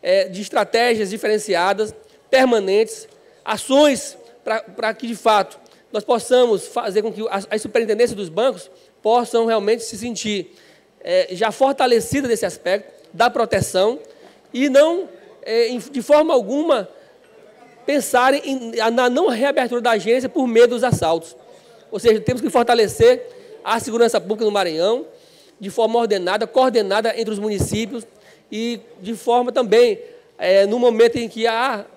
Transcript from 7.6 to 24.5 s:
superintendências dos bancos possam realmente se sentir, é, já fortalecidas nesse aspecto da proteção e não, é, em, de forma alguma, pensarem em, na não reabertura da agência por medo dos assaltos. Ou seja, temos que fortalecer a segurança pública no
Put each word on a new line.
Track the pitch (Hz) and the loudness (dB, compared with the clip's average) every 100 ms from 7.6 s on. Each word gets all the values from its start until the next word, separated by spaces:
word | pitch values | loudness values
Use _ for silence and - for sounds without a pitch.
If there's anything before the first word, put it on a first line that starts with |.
superintendências | 214 240 220 214 233 208 | -2 -4 -2 0 0 0
dos | 185 | -8
bancos | 160 254 185 - - _ _ | -2 -2 -2 -14 -20 _ _
possam | 214 240 233 233 226 | 0 0 2 0 0
realmente | 226 202 226 | 0 0 -2
se | 226 202 | -4 -10
sentir, | 240 220 214 202 165 - _ _ _ _ | -10 -8 -4 -6 -6 -16 _ _ _ _
é, | - 185 180 | -2 0 0
já | 180 220 | -2 -4
fortalecidas | 208 269 277 254 233 226 277 269 | 2 0 2 2 2 0 -4 -2
nesse | 220 | -2
aspecto | 190 - - 202 - - - | -4 -6 -4 -4 -4 -20 -20
da | 165 233 | -2 0
proteção | 247 220 202 - 185 202 254 - - - _ _ | 0 -2 -2 -2 0 0 -2 -12 -20 -20 _ _
e | 240 277 | -2 2
não, | 262 311 339 359 - - - | 6 4 2 -6 -14 -20 -20
é, | - 226 233 | -4 -2 0
em, | 247 | -2
de | - 262 | -8 -10
forma | 226 294 311 | 2 4 4
alguma, | 262 196 277 320 254 185 - - _ _ - - _ - - - | 0 0 -4 0 0 -2 -14 -20 _ _ -20 -20 _ -20 -14 -2
pensarem | 285 - 247 254 277 | -2 0 2 2 2
em, | - 269 233 226 226 | -2 -8 -6 -2 0
na | 233 247 | 2 0
não | 247 359 | 2 0
reabertura | 226 277 285 247 240 | 0 0 0 -2 -2
da | 240 | 0
agência | 226 185 247 254 | 0 0 0 0
por | 330 254 | -4 0
medo | 226 240 | 4 4
dos | 240 | 4
assaltos. | 247 - 160 170 - - - - _ - _ | -2 0 0 -2 -6 -20 -20 -20 _ -20 _
Ou | - | -2
seja, | 233 220 | 2 2
temos | - 247 | 0 -4
que | 226 | 0
fortalecer | 240 233 233 208 - 226 254 - - - - | 0 2 2 2 4 4 4 -2 -20 -20 -14
a | - 226 | -6 -4
segurança | 233 226 233 214 | -4 0 2 2
pública | 180 214 | -2 -2
no | 220 | -2